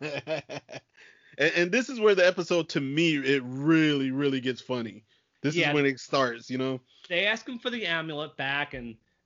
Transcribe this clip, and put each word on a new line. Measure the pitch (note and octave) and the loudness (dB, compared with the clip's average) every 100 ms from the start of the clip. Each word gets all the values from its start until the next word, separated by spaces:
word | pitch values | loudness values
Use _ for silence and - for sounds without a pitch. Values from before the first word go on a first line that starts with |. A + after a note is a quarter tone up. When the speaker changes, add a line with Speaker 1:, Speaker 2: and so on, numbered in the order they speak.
Speaker 1:
that. | D3+ C#3 D3+ D#3 - D3 - C3 - | -8 -8 -6 -8 -8 -14 -14 -18 -20
<laughs> | _ - _ _ - | _ -20 _ _ 0
And, | D3+ E3 | 2 2
and | F3 | 2
this | A3+ B3+ | 2 0
is | B3 | 2
where | G#3+ | 4
the | F#3 F3+ | 6 6
episode, | F3+ E3 F3 D#3+ | 4 0 0 0
to | - | -2
me, | C3+ D3 E3+ D3 | -2 2 2 2
it | C3 C#3 B2 | 2 0 0
really, | C3 D3 D#3+ D#3 C#3+ C3+ | -2 4 4 4 2 0
really | C3+ C#3+ C3+ | 0 0 0
gets | B2+ A#2+ | -2 -4
funny. | - B2 A2+ G2+ - _ _ _ | -4 -6 -6 -10 -20 _ _ _
This | C#3 E3 | -2 0
Speaker 2:
Yeah. | D3+ | 2
Speaker 1:
is | |
when | D3 C#3 | 2 2
it | B2+ | 0
starts, | - C#3 B2+ A#2 A2+ | -2 0 0 -2 -8
you | B2+ | -4
know? | C3 C3 - _ - | -4 -6 -10 _ -6
Speaker 2:
They | F3 | -2
ask | G3+ A3 - | -2 -2 -6
him | A#3+ | -10
for | B3+ | -8
the | A#3+ F#3 | -6 -4
amulet | E3 D#3+ D3 D3+ - | -4 -4 -8 -10 -8
back, | C3+ C#3+ C#3+ | -4 -4 -6
and | C3 A#2+ A2 _ _ | -8 -12 -14 _ _